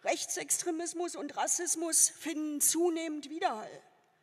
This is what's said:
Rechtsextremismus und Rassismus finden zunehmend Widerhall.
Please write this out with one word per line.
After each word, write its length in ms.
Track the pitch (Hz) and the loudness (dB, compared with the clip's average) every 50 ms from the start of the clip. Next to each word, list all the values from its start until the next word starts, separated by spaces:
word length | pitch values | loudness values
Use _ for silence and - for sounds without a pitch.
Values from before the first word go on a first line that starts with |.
| - | 2
Rechtsextremismus 1120 | 208 294 330 - - - 349 - 285 - - - 349 339 320 339 320 - 339 349 339 - | 0 0 0 0 -4 -4 -4 0 -2 -2 0 0 -2 -2 0 -2 -4 -2 -2 -2 -2 -2
und 220 | 320 - 294 285 | -6 -8 -6 -2
Rassismus 720 | - 220 320 - - 359 339 - 320 339 330 320 - - - | 0 0 2 2 0 0 -2 -2 -2 0 2 6 6 6 6
finden 540 | - - - 294 330 294 302 302 294 285 - | 4 -2 -6 -4 -2 -2 -2 -2 0 2 2
zunehmend 680 | - - 320 339 359 330 330 320 320 302 302 285 277 | 2 4 4 2 2 2 0 -2 -4 -4 -6 -8 -8
Widerhall. 540 | 302 330 392 339 247 214 220 - 127 143 - - _ _ _ _ _ _ | -8 -2 -2 -2 -2 -2 -8 -10 -14 -16 -18 -20 _ _ _ _ _ _